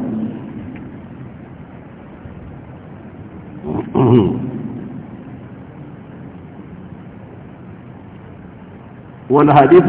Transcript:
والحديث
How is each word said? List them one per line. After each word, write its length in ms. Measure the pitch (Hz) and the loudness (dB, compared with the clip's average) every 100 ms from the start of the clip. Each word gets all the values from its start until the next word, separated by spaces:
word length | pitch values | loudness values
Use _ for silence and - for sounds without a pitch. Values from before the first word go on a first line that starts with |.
| - - - - - - - - - - - - - - - - - - - - - - - - - - - - - - - - - - - - - - - - 123 120 90 - - - - - - - - - - - - - - - - - - - - - - - - - - - - - - - - - - - - - - - - - 92 - - - - - - - - | -4 -4 -6 -8 -12 -12 -12 -14 -14 -16 -16 -16 -16 -16 -18 -18 -18 -18 -18 -20 -18 -18 -16 -16 -16 -16 -18 -18 -18 -18 -18 -18 -18 -18 -16 -12 -8 -6 -2 4 8 8 6 2 -4 -8 -8 -10 -12 -14 -14 -16 -16 -16 -16 -18 -18 -18 -16 -16 -18 -18 -16 -18 -18 -18 -16 -16 -16 -16 -18 -18 -18 -18 -18 -18 -18 -18 -18 -18 -18 -18 -18 -18 -18 -18 -20 -20 -18 -20 -20 -14 2
والحديث 540 | 143 147 143 139 180 | 6 8 8 10 10